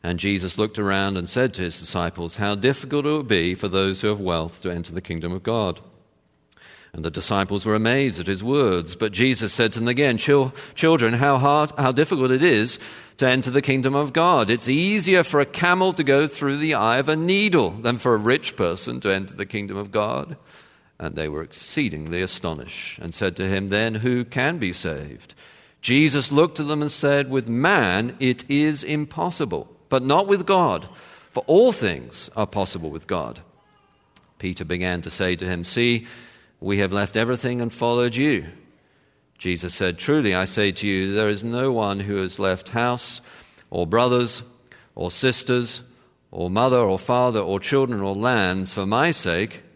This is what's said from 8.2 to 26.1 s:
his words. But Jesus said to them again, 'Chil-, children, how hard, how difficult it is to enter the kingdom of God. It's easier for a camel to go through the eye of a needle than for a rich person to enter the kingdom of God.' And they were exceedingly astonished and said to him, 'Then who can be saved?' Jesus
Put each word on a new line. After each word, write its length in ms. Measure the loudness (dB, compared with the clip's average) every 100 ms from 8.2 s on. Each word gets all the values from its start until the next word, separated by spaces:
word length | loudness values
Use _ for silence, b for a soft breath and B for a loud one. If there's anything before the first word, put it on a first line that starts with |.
| -4
his 160 | -4
words. 520 | 0 2 2 2 -2 -4
But 160 | -4
Jesus 420 | 2 2 2 -4
said 200 | 0 0
to 60 | 0
them 80 | -2
again, 300 | 2 2 2
'Chil-, 360 | 4 4 4 B B
children, 420 | 0 4 4 4 4
how 220 | 4 4
hard, 340 | 4 4 2 0
how 140 | 0
difficult 400 | 2 0 2 2
it 100 | 4
is 380 | 6 4 2 -4 B B B 0
to 100 | 2
enter 240 | 2 2
the 100 | 0
kingdom 320 | 2 0 2
of 200 | 0 0
God. 360 | 2 4 4 4
It's 200 | 0 2
easier 520 | 0 2 0 4 4
for 180 | 4 2
a 60 | 0
camel 480 | 0 2 4 4
to 100 | 2
go 240 | 4 4 4
through 300 | 0 -2 0
the 160 | 0
eye 240 | 2 2 2
of 120 | 2
a 60 | 0
needle 560 | 2 2 4 4 2
than 260 | 0 -2 0
for 180 | 2 2
a 20 |
rich 380 | 4 2 0 -2
person 440 | -2 -2 -6 -4
to 120 | -2
enter 220 | -2 -4 -10
the 100 | -8
kingdom 320 | -6 -6 -8
of 140 | -4
God.' 460 | -2 -2 -4 -8 -14 b b b b b _
And 180 | -10 -6
they 120 | -6
were 160 | -6
exceedingly 760 | -10 -12 -8 -4 -4 -4 -6 -4
astonished 760 | -4 -4 -6 -6 -12 -14 -14 -12
and 140 | -12
said 220 | -4 -4 -2
to 120 | -2
him, 200 | -2 0
'Then 280 | 0 0 -2
who 280 | -2 -2
can 340 | -2 -2 -2 -2
be 160 | -4
saved?' 600 | -4 -6 -8 -10 -16 -20 -20 B B B B
Jesus 500 | 0 4 4